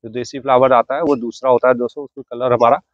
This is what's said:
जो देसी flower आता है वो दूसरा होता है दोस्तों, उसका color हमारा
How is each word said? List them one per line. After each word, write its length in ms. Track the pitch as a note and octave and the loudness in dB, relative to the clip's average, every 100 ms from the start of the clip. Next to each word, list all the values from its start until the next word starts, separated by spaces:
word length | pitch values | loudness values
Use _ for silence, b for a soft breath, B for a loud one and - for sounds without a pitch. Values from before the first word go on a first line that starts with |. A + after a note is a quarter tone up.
जो 60 | A2+ | -12
देसी 280 | A#2 A#2 C#3 | -10 -10 -10
flower 340 | C3 B2+ C3 | 0 2 4
आता 220 | B2 A2+ C#3 | 2 0 -4
है 60 | |
वो 120 | E3 C#3 | -2 -2
दूसरा 340 | A#2 - C3 | -4 -6 0
होता 160 | A#2+ B2+ | 2 2
है 60 | B2 | 0
दोस्तों, 280 | A#2+ - | -4 -8
उसका 180 | C#3 - C3 | -16 -18 -16
color 240 | A#2+ B2+ | -8 -2
हमारा 240 | A#2+ A#2 G#2 _ | 2 2 2 _